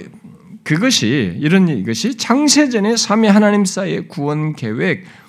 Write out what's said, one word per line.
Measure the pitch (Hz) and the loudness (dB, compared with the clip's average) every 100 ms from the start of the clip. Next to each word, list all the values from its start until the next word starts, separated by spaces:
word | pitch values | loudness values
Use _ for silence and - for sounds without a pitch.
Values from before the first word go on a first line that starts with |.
| - - - - - - | -10 -20 -20 -20 -20 -12
그것이, | - 156 254 - 110 143 95 90 | -4 -2 0 0 0 0 -2 -2
이런 | 151 190 180 | 0 2 2
이것이 | 120 104 113 226 - | 0 -4 -4 -4 -4
창세전에 | - 262 294 285 294 233 202 220 | -2 2 4 4 2 2 0 0
삼위 | - 214 220 | 0 2 4
하나님 | 208 214 208 190 | 6 4 2 0
사이의 | - 185 170 160 | -4 -6 -6 -8
구원 | - 143 151 156 | -6 -4 -2 -4
계획, | 147 113 117 185 107 - - | -4 -6 -4 -2 -4 -8 -20